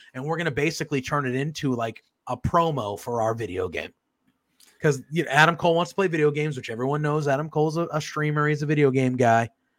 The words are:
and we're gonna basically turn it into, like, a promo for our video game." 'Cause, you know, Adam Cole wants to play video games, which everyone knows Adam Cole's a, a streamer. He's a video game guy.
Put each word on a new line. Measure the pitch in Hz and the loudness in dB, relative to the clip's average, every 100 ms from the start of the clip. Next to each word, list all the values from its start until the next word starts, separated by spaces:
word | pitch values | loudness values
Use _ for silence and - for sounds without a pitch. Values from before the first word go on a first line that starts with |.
| - | -16
and | 127 | -10
we're | 143 165 | -6 -4
gonna | 165 | -2
basically | 139 156 160 151 139 | -2 -2 -2 -4 -4
turn | 131 147 131 | -2 -2 -2
it | 127 | -2
into, | 143 151 139 120 | -4 -4 -4 -2
like, | 113 110 _ _ - | -4 -8 _ _ -10
a | 123 | -6
promo | - 170 165 143 107 98 | 0 2 2 -2 -4 -6
for | - 117 | -6 -2
our | 110 117 | 0 -2
video | 107 90 92 | -4 -4 -4
game." | 80 78 _ _ _ _ _ _ _ _ _ | -4 -8 _ _ _ _ _ _ _ _ _
'Cause, | 156 131 - | 0 0 -2
you | 160 | -4
know, | 143 | 2
Adam | 139 160 165 | 6 6 6
Cole | 175 | 2
wants | 165 175 | 2 0
to | - | 0
play | 190 | 0
video | 160 151 | 2 2
games, | 143 151 135 | 2 -4 -4
which | - | -8
everyone | 113 131 147 | -4 -2 0
knows | 151 151 143 | 0 0 0
Adam | 139 156 | 0 -2
Cole's | 151 156 160 | 0 0 0
a, | 170 | -2
a | 156 | -4
streamer. | - 151 151 151 147 | -6 -4 -2 0 0
He's | 147 | 0
a | 147 | 0
video | 151 139 | 4 4
game | 131 131 127 | 4 0 2
guy. | 120 113 117 _ _ | 4 4 2 _ _